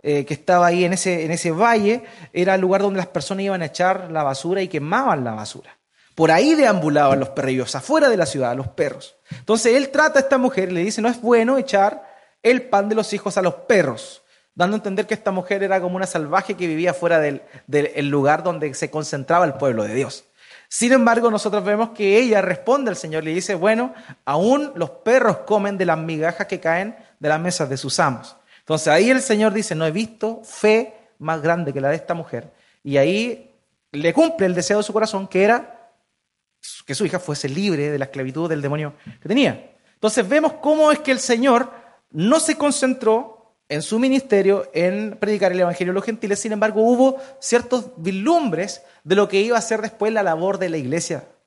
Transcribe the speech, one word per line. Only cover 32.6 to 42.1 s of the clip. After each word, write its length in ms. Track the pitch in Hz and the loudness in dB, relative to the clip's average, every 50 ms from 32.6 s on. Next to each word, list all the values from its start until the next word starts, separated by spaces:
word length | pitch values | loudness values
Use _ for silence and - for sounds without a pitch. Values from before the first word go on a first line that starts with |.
| _ _ _ _ _ | _ _ _ _ _
Y 140 | 143 139 | 0 2
ahí 580 | 139 139 160 185 214 226 247 226 - - _ _ _ _ _ _ _ _ _ - | 2 4 4 2 0 -2 -4 -6 -10 -14 _ _ _ _ _ _ _ _ _ -8
le 200 | 143 156 170 - | -2 -2 2 4
cumple 340 | 277 330 320 330 - 196 | 4 4 4 4 0 0
el 60 | 185 180 | 0 0
deseo 260 | 175 170 - 208 208 | -2 -2 0 0 0
de 40 | 208 | 0
su 80 | - | 0
corazón, 340 | 196 220 214 214 - 190 196 | -2 -2 -2 -2 -4 -8 -8
que 200 | 196 - 185 196 | -2 0 2 4
era 320 | 214 233 254 - - - - - _ _ _ _ _ _ _ _ _ _ _ _ _ _ _ - - - - _ | 4 4 2 -2 -10 -20 -20 -20 _ _ _ _ _ _ _ _ _ _ _ _ _ _ _ -20 -20 -20 -18 _
que 80 | - 135 | -10 -4
su 120 | - 214 | -4 -2
hija 140 | 156 185 175 | -2 -2 -4
fuese 280 | - - 147 - - | -6 -6 -6 -6 -6
libre 420 | 139 135 190 196 208 170 143 143 147 | -6 -4 -2 -2 0 0 0 -2 -2
de 80 | 147 | -2
la 80 | 139 135 | -4 -4
esclavitud 440 | 135 - 139 131 131 127 156 170 170 | -6 -6 -8 -8 -6 -4 -4 -4 -4
del 120 | 160 151 | -4 -4
demonio 320 | 139 139 147 156 151 147 143 _ _ - - _ | -2 -4 -4 -4 -6 -8 -10 _ _ -20 -20 _
que 80 | _ 156 | _ -2
tenía. 460 | 208 277 269 165 113 - - - _ _ _ _ _ | 0 2 2 0 0 -4 -12 -20 _ _ _ _ _
Entonces 340 | _ - 214 220 247 208 | _ -2 0 0 0 0
vemos 260 | 185 277 311 311 302 311 - | 2 2 2 2 0 -2 -2
cómo 300 | - 294 311 311 311 302 | 0 0 2 4 4 4
es 80 | 302 302 | 4 2
que 120 | 302 277 | 0 -2
el 80 | 262 240 | -2 -2
Señor 520 | - - 240 233 247 277 240 240 262 254 - - - - _ _ _ _ | 0 -2 0 2 4 4 4 4 2 -2 -8 -20 -20 -20 _ _ _ _